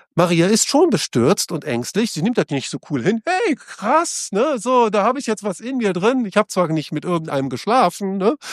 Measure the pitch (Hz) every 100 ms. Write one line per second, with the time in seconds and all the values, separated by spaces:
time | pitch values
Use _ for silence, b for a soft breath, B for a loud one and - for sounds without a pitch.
0 | B - 175 175 180 226 - 277 349 196
1 | - 120 123 202 - 165 143 120 - 190
2 | 233 - 190 247 156 143 - - - 123
3 | 120 226 339 370 440 277 - - 202 311
4 | 339 - - 190 285 254 240 254 226 208
5 | 202 254 240 226 208 180 226 269 208 180
6 | 208 262 214 208 208 190 170 160 147 151
7 | 170 175 160 139 135 120 - 254 180 -
8 | 196 196 190 294 B